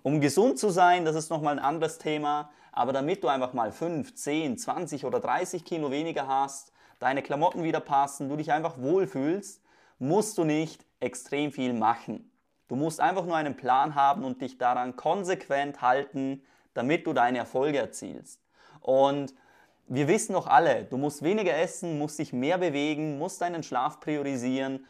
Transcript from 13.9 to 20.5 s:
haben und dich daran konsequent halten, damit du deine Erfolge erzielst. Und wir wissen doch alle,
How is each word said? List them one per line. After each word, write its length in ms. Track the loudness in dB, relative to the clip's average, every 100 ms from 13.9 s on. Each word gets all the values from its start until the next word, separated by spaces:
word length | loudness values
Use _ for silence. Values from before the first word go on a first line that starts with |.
| 4
haben 280 | 4 4
und 180 | -2 -6
dich 160 | -8 -2
daran 380 | 0 0 -2 -2
konsequent 840 | -2 0 0 -4 0 0 0 0
halten, 640 | 2 2 0 -4 -4 -4 _ _ _
damit 320 | -2 0 0 2
du 60 |
deine 280 | 2 2 2
Erfolge 400 | -2 0 2 0
erzielst. 640 | -2 -6 -12 -14 -18 -20 _ _ -20 -10
Und 540 | 2 6 6 4 -4 -12 _ _ _ _ _
wir 200 | 0 4
wissen 260 | 4 4
doch 140 | -2
alle, 380 | 6